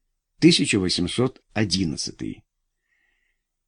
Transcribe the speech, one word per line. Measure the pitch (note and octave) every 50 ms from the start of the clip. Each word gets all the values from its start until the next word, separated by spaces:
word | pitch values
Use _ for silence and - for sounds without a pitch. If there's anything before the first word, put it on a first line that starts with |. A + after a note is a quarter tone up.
| _ _ _ _ _ _ _ -
тысяча | - E3 E3+ - E3+ A#2 - G#2
восемьсот | F#2 F2+ - - F2+ E2+ - - B2 C3 - - _ _
одиннадцатый. | - G#2 A2+ G2+ E2+ F#2+ G2 D#2+ C2+ A#1+ - - - - B1+ G#1 G1+ - - _ _ _ _ _ _ _ _ _ _ _ _ _ _ _ _ _ _ _ _ _ _ _ _